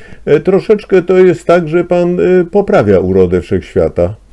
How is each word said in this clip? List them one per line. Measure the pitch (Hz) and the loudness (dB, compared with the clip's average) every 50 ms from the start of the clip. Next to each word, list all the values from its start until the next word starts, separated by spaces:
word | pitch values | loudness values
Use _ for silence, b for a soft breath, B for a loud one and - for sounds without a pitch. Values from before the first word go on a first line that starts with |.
| B B B B B | B B B B B
e, | - 143 156 | -2 0 0
troszeczkę | 156 - 190 185 - - 220 208 - - - 185 175 | 0 0 -2 -2 0 0 -2 -2 -2 0 0 0 0
to | - 190 185 | 2 2 2
jest | 185 180 165 160 - | 4 2 2 0 0
tak, | - 170 180 175 151 | 0 0 0 0 -2
że | 156 175 175 | -2 -4 -2
pan, | 175 180 175 175 175 175 175 | -2 -2 -2 -2 -2 -2 -2
e, | 170 175 185 185 180 | 0 0 0 0 0
poprawia | 175 - 202 202 202 208 180 123 101 98 90 | 0 -2 -2 -2 0 0 0 2 2 2 0
urodę | 95 92 92 95 92 87 87 92 | 0 0 0 2 2 2 0 -2
wszechświata. | 87 - 104 92 - - - 95 85 80 - - 87 92 110 - _ _ | -4 -2 -6 -6 -6 -4 -4 -2 -2 -2 0 -2 -4 -4 -4 -10 _ _